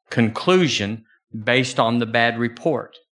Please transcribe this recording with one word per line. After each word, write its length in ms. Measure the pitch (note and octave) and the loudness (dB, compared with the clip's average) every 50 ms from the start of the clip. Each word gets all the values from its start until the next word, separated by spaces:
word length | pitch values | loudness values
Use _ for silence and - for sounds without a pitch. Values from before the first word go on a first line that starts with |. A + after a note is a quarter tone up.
| _ _ | _ _
conclusion 960 | - B2+ A#2 G#2+ A2 - - F3+ F#3 F#3 F3 C3+ - - G2+ G2+ A2+ A2+ - _ _ _ _ _ | 0 0 0 0 0 -2 0 2 4 4 4 2 0 -2 -4 -4 -6 -8 -12 _ _ _ _ _
based 480 | - A2+ G#2+ B2 A#2+ B2+ C3 B2+ - - | -14 -8 -2 0 2 2 0 0 0 0
on 200 | B2 A#2 A#2+ A#2+ | 0 2 2 0
the 80 | A#2 A2 | -2 0
bad 320 | A2+ A#2+ A#2 A#2+ A#2 A#2 | 0 0 2 2 0 -2
report. 580 | A#2+ A#2 A#2 - - E3 D3 A2+ - - _ - _ _ | -4 -4 -4 -4 -4 -4 -4 -4 -6 -10 _ -20 _ _